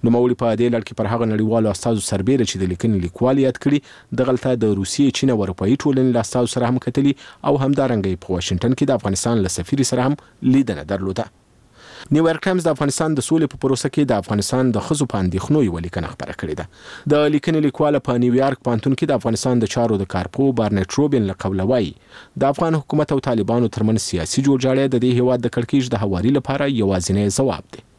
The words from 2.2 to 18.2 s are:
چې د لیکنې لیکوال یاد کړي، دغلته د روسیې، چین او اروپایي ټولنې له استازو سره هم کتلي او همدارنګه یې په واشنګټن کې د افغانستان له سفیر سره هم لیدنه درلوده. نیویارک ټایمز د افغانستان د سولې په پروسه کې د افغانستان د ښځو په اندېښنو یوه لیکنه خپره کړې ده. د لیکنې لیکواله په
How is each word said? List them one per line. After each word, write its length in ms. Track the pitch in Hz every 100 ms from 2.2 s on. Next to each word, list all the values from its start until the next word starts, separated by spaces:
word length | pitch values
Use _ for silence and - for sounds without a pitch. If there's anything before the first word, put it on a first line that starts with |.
| 95 135 113
چې 60 | 92
د 100 | 92
لیکنې 260 | 90 113 101 87
لیکوال 380 | - 120 135
یاد 160 | 131 127 -
کړي، 120 | 143 - - - 123
دغلته 340 | 127 123 135 123
د 100 | 110 98
روسیې، 400 | 95 - 143 -
چین 160 | 131 117
او 20 | 95
اروپایي 300 | 90 95 135
ټولنې 340 | 147 131 127 120
له 40 | 110
استازو 280 | - 120 -
سره 160 | 120
هم 100 | 123 -
کتلي 260 | 123 139 135
او 360 | - - - 143
همدارنګه 460 | 135 139 135 117 95
یې 60 | 90
په 40 | - 90
واشنګټن 340 | 85 90 113 131
کې 60 | 143
د 100 | 127
افغانستان 440 | 101 98 - 117 92
له 80 | -
سفیر 260 | - - 135
سره 180 | 127 127
هم 40 | 143 - _ 131 127
لیدنه 280 | 135 - 76
درلوده. 320 | 98 95 95 - _ _ _ _ _ - - -
نیویارک 260 | 147 165 160
ټایمز 200 | - 185 165
د 80 |
افغانستان 400 | 143 143 - 156 151
د 80 |
سولې 260 | - 160 156
په 80 | -
پروسه 260 | - 135 143
کې 140 | - 143
د 120 | 110
افغانستان 480 | 92 104 98 131 131 107
د 60 | -
ښځو 180 | 151 139
په 80 | 107
اندېښنو 380 | 92 90 - 151 117
یوه 160 | 85
لیکنه 240 | 87 92 80
خپره 180 | - - -
کړې 140 | - -
ده. 40 | - - - - -
د 160 | 147 151
لیکنې 260 | 151 - 160 151
لیکواله 340 | - 151 147 -
په 140 | 123